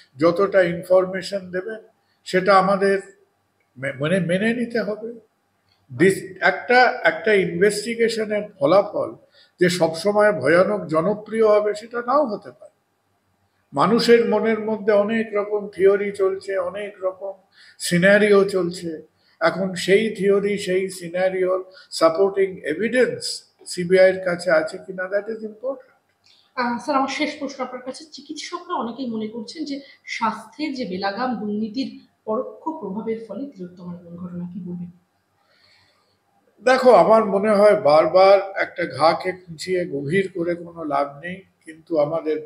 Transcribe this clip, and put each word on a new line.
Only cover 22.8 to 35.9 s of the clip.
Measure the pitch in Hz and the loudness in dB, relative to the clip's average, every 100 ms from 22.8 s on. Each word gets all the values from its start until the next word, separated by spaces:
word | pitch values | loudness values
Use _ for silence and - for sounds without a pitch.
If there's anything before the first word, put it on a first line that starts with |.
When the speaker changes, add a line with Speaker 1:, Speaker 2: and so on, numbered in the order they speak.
| 220 247 233 120 - - - _ - | -2 2 0 0 -8 -12 -14 _ -14
Speaker 1:
সিবিআইয়ের | - 175 185 185 190 185 | -8 2 6 6 4 -2
কাছে | 175 180 | -4 2
আছে | 156 156 185 | 2 2 -6
কিনা, | - 185 | -12 -10
that | 185 202 214 | -4 -4 -4
is | 214 | -8
important। | 214 214 254 269 - _ _ _ _ _ _ 262 | -10 -10 -10 -10 -14 _ _ _ _ _ _ -6
Speaker 2:
আহ, | 240 233 | -4 -4
স্যার, | - 277 | -2 -2
আমার | 269 | -2
শেষ | - 294 - | -2 -6 -6
প্রশ্ন | 277 - | -10 -8
আপনার | 254 254 | -10 -10
কাছে। | 262 - 311 | -14 -14 -18
চিকিৎসকরা | - - 320 - 349 - 269 | -20 -16 -14 -12 -12 -8 -6
অনেকেই | 226 233 247 | -6 -8 -8
মনে | 220 214 | -6 -8
করছেন | 233 208 330 285 | -10 -14 -12 -10
যে | 277 - _ - | -10 -14 _ -14
স্বাস্থ্যের | - 226 208 - - 302 | -4 -4 -4 -12 -8 -8
যে | 254 202 | -6 -8
বেলাগাম | 185 196 220 254 214 | -6 -6 -4 -4 -4
দুর্নীতির | 208 208 220 254 233 - - _ - | -6 -6 -6 -6 -8 -10 -20 _ -6
পরোক্ষ | 214 - - 320 | -6 -6 -10 -10
প্রভাবের | 320 196 208 220 220 - | -8 -8 -8 -6 -8 -8
ফলে | 202 285 | -12 -12
তিলোত্তমার | 190 175 190 175 175 | -12 -16 -14 -16 -16
এমন | 175 175 | -16 -16
ঘটনা, | 180 175 175 | -12 -10 -10
কি | 180 | -10
বলবেন? | 175 175 175 - _ _ _ _ _ _ _ _ _ | -10 -10 -12 -16 _ _ _ _ _ _ _ _ _